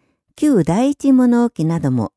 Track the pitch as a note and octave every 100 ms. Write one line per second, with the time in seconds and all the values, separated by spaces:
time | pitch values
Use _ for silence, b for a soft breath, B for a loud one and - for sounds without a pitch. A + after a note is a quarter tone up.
0 | _ _ _ - D4+ A#3 D#3+ F#3 C4+ C#4+
1 | C#4 C4 B3 A#3+ A#3+ - D#3 E3 C#3 B2+
2 | G#2